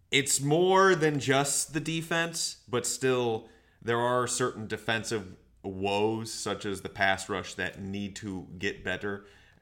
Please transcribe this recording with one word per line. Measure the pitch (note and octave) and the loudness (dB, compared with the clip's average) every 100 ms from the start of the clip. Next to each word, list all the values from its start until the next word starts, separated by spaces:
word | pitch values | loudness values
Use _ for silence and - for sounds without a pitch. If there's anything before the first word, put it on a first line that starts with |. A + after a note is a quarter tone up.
| _ | _
it's | C3+ C#3 - | 0 2 0
more | C#3 D#3 F#3 F#3+ F#3+ F3 | 4 4 6 8 8 6
than | D#3 D3 | 4 2
just | A#2+ C3+ C#3 - - | 2 4 4 0 -2
the | D#3 | -4
defense, | D3+ D#3+ D#3+ E3+ E3+ E3 - - - | -4 -4 -2 -2 -2 -4 -6 -8 -4
but | A#2+ A#2 | -4 -2
still | - C3 B2+ A#2+ A2+ A2+ - _ _ | 0 2 2 2 -2 -6 -20 _ _
there | G#2+ A#2 | -2 0
are | A#2+ B2 A#2+ | 2 2 0
certain | - B2 - G#2+ | 0 -2 -2 -8
defensive | G#2+ - A2+ G2+ A2+ F#2 F2+ _ _ | -6 -2 -2 -2 -6 -6 -14 _ _
woes, | G2 F#2+ G2 G2+ G#2+ A2+ A2 | -10 -4 0 2 2 0 -6
such | - G#2+ G2 G#2+ | -6 -6 -4 -4
as | F#2+ | -6
the | - | -6
pass | - G2 F#2+ - | 0 2 2 -2
rush, | F#2+ F2+ | -4 -4
that | - F2+ - | -6 -6 -6
need | G2 G2 G2+ F#2+ | -8 -6 -8 -8
to | G#2+ F#2 - F2+ | -8 -8 -10 -6
get | G2 - | -6 -4
better. | G2 F#2 G2+ G2+ - - _ _ | -6 -4 -4 -8 -12 -20 _ _